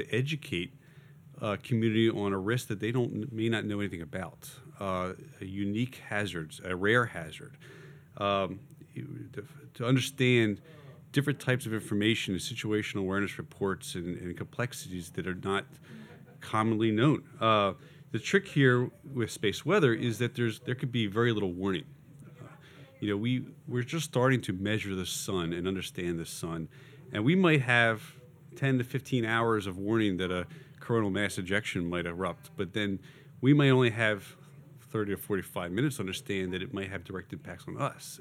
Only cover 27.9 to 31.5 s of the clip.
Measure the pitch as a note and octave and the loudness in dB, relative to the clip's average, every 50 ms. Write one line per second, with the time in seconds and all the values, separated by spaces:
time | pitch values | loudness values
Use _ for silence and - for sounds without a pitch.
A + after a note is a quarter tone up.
27.9 | A2 G#2+ - - - - - - - - - - - - C#3 C3+ C3 B2+ A#2+ - | 4 0 -4 -12 -20 -20 -20 -20 -20 -20 -20 -18 -8 -2 0 2 2 2 0 0
28.9 | - C3 - - - B2+ A2+ A2 A2+ A#2 A#2 A#2 A2+ G#2+ F#2+ G2 F2+ F#2 G2 G#2 | -4 -6 -4 0 0 0 2 2 2 2 4 4 2 2 0 -2 -6 -4 0 2
29.9 | A2+ A2+ A2 G#2 F#2 F2 F#2 F2+ F2+ F2+ F2 - - - - - - - - - | 4 4 4 4 2 2 0 0 0 -2 -4 -6 -10 -18 -20 -20 -20 -12 -4 0
30.9 | A#2+ A2+ G#2+ G2+ F#2 G2 G#2 F#2+ - - F#2+ F2 | 2 2 2 2 2 0 0 0 -2 -4 -2 0